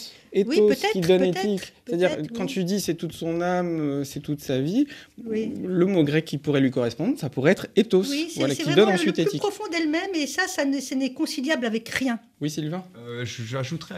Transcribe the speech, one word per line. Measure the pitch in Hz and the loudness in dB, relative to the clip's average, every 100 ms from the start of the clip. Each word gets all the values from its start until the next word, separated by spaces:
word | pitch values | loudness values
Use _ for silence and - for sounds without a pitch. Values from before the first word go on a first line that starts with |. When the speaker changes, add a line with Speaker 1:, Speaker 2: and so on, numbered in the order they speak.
| - - - 190 | -12 -18 -4 0
Speaker 1:
Oui, | |
Speaker 2:
Ethos, | 202 294 208 | 2 4 6
Speaker 1:
peut-être, | 254 403 | 4 2
Speaker 2:
qui | 285 | 2
donne | 170 185 | 4 6
Speaker 1:
peut-être, | 185 170 214 | 4 2 0
Speaker 2:
éthique. | 196 - - - | -2 -6 -16 -6
C'est-à-dire, | 170 180 - | 0 2 0
Speaker 1:
peut-être, | 151 | -6
Speaker 2:
quand | 233 185 | -4 -4
Speaker 1:
oui. | |
Speaker 2:
tu | 190 | -2
dis | 175 202 | 0 0
c'est | 180 | -2
toute | 160 165 | -4 -6
son | - 165 170 | -6 -4 -2
âme, | 175 180 175 165 | 0 0 0 -2
euh, | 147 143 | -2 -2
c'est | 139 147 | -4 -8
toute | 151 147 | -6 -6
sa | - 131 | -2 0
vie, | 143 220 294 - - - 226 | 2 2 0 -2 -20 -14 -6
Speaker 1:
Oui. | 220 220 202 185 | -4 -4 -6 -2
Speaker 2:
le | 180 185 | 2 4
mot | 185 | 4
grec | 143 151 160 | 4 2 -2
qui | 143 | -4
pourrait | 151 139 | 0 4
lui | 135 | 4
correspondre, | 127 120 110 185 311 | 2 0 0 -2 -2
ça | 143 | -4
pourrait | - 139 | 0 2
être | 202 - - | 2 2 2
ethos, | 226 185 | 4 2
Speaker 1:
Oui, | 254 285 330 | 2 -2 -4
c'est, | - | -2
Speaker 2:
voilà, | - | 0
Speaker 1:
c'est | 139 | 0
Speaker 2:
qui | 320 | 2
Speaker 1:
vraiment | 147 214 | 6 6
Speaker 2:
donne | |
Speaker 1:
le | 190 | 6
Speaker 2:
ensuite | 311 - | 2 2
Speaker 1:
plus | |
Speaker 2:
éthique. | - 151 | 0 0
Speaker 1:
profond | 415 392 415 | -4 -4 -4
d'elle-même, | 330 320 320 392 | -2 0 0 -2
et | 339 269 | -2 -2
ça, | 339 370 | -2 -4
ça | 370 285 | -2 0
ne, | 277 | -2
ce | 254 | -2
n'est | 262 269 | -2 -2
conciliable | 254 311 - 262 311 233 | -2 -4 -2 -2 0 0
avec | 220 226 | -2 -4
rien. | - 262 226 - _ | -4 -2 -4 -8 _
Speaker 2:
Oui, | 147 | -6
Sylvain ? | 160 151 180 180 117 | -4 -4 -6 -10 -16
Speaker 3:
Euh, | 120 120 120 | -12 -8 -8
je, | - | -8
j'ajouterais | 113 131 127 160 - | -8 -6 -4 -6 -8